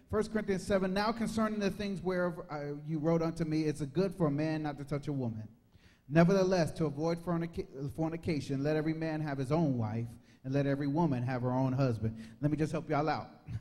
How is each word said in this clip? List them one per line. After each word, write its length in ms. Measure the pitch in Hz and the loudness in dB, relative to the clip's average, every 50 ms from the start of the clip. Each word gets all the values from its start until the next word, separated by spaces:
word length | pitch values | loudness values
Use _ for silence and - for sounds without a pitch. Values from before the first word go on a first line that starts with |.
| - - | -8 -4
First 220 | - 214 214 214 | -2 0 0 0
Corinthians 340 | 214 214 202 202 196 180 - | -2 -4 0 0 -2 -2 0
seven, 280 | - 202 190 185 190 185 | 2 2 2 2 2 0
"Now 180 | 202 208 220 | 0 0 0
concerning 480 | 220 226 220 185 - 226 220 214 214 208 | 0 0 -2 -2 0 0 0 0 0 0
the 100 | 202 190 | 0 -2
things 320 | 180 - 208 202 196 165 | -2 -2 -4 -4 -4 -4
whereof 380 | 147 180 185 180 180 175 165 170 - - | -2 -2 0 2 0 0 -2 -4 -10 -10
I, 220 | 151 151 147 147 147 147 147 151 | -8 -8 -6 -6 -8 -8 -6 -4
you 120 | 160 156 | -4 0
wrote 220 | 143 165 165 165 | 2 4 4 4
unto 220 | 160 165 165 165 170 | 2 0 0 -2 -2
me, 200 | 156 156 156 160 | 0 0 2 2
it's 180 | 151 147 147 | 0 0 -2
a 40 | 151 | -4
good 300 | 139 127 165 190 196 175 | -4 0 0 0 0 0
for 120 | - 170 147 | 2 2 2
a 40 | |
man 320 | 139 143 156 160 156 156 151 | 2 2 0 0 0 -2 -2
not 140 | 147 147 139 | -4 -6 -6
to 80 | 143 | -6
touch 240 | 143 151 143 139 - | -6 -6 -4 -4 -4
a 20 | |
woman. 340 | 135 135 127 117 110 107 107 - - - _ _ _ - - - _ _ _ - | -2 -2 -2 -2 -4 -6 -10 -12 -14 -20 _ _ _ -20 -20 -20 _ _ _ 2
Nevertheless, 640 | 139 165 170 170 196 196 185 185 190 180 160 - - | 6 6 8 8 8 6 6 4 4 4 2 2 0
to 120 | - 165 | 0 -2
avoid 340 | 147 139 139 156 165 170 170 - | -2 0 -2 -2 -2 -2 -2 -2
fornica-, 400 | 180 170 165 165 165 170 185 185 - - 135 143 139 - - | -2 -2 -2 -2 -4 -6 -8 -8 -8 -8 -8 -8 -6 -4 -2
fornication, 680 | 160 160 165 165 165 - 165 139 117 - 139 135 139 | -2 -2 -2 -4 -2 0 -2 0 0 -2 -2 0 2
let 140 | 151 156 156 | 2 2 2
every 160 | 151 160 160 | 2 0 -2
man 260 | 160 160 160 156 156 | -2 -2 -2 -2 -2
have 180 | 151 151 139 135 | -2 -2 -2 -2
his 140 | 135 117 | 0 0
own 260 | 151 165 165 143 131 120 | 2 2 4 2 2 0
wife, 300 | 110 107 113 117 120 117 - - - - - - - | 0 -2 -2 -2 -4 -6 -8 -14 -20 -20 -20 -12 -6
and 80 | 131 135 | -2 0
let 120 | 143 139 | 2 2
every 220 | 139 139 139 147 143 | 2 2 0 0 0
woman 340 | 139 160 175 156 131 120 | 2 2 2 2 2 0
have 200 | 123 123 131 123 | 0 -2 -2 0
her 100 | 123 127 | 0 0
own 220 | 127 131 131 131 127 | 2 2 2 2 2
husband." 420 | 131 139 127 117 107 110 110 110 - - - - - | 2 2 2 2 0 -2 -4 -4 -6 -12 -16 -10 -2
Let 100 | 143 147 | -2 0
me 60 | 151 | 0
just 160 | 143 156 127 | 0 -2 -2
help 180 | 143 156 - - | -2 -4 -4 0
y'all 200 | 151 143 151 156 | 0 0 2 0
out. 200 | 147 113 98 - - - - - - - | 0 -2 -4 -8 -14 -20 -14 -10 -8 -2